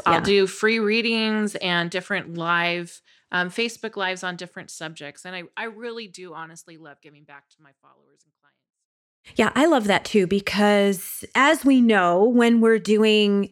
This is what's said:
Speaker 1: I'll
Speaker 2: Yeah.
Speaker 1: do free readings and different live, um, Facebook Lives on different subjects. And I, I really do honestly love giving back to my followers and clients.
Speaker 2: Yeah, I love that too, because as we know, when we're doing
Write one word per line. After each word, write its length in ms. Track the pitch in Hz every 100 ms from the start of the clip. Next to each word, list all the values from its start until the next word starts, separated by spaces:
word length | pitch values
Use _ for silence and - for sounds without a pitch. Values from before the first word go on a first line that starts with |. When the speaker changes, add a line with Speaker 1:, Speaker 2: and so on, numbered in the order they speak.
| 175
Speaker 1:
I'll 100 | 165
Speaker 2:
Yeah. 40 |
Speaker 1:
do 260 | 196 202 190
free 320 | - 220 226
readings 760 | 208 226 226 226 220 214 208 -
and 340 | 185 175 170
different 480 | 185 - 190 - 170
live, 640 | 165 170 170 175 170 - _ _ _
um, 180 | 180 180
Facebook 460 | 202 233 226 220 202
Lives 260 | 185 185
on 120 | 185 175
different 340 | 180 190 -
subjects. 560 | - 160 160 143 - 180
And 100 | 185
I, 80 | 170 -
I 60 |
really 440 | 226 214 240 226 214
do 280 | 175 185 156
honestly 420 | 160 165 - 160
love 240 | 156 143
giving 220 | 156 147
back 260 | 147 143 _
to 60 | _
my 120 | 147 135
followers 400 | _ 143 139 143
and 80 | 156 _
clients. 140 | 143 _ _ _ _ _ _ _ - -
Speaker 2:
Yeah, 160 | 220 247
I 100 | 320
love 200 | 277 202
that 180 | 185 -
too, 200 | 214 175
because 1000 | 202 - 196 208 208 202 185 - - - -
as 300 | 277 320 277
we 160 | 262
know, 420 | 233 202 175 175
when 380 | 226 240 233 233
we're 180 | 226 220
doing 720 | 214 214 220 214 208 202 196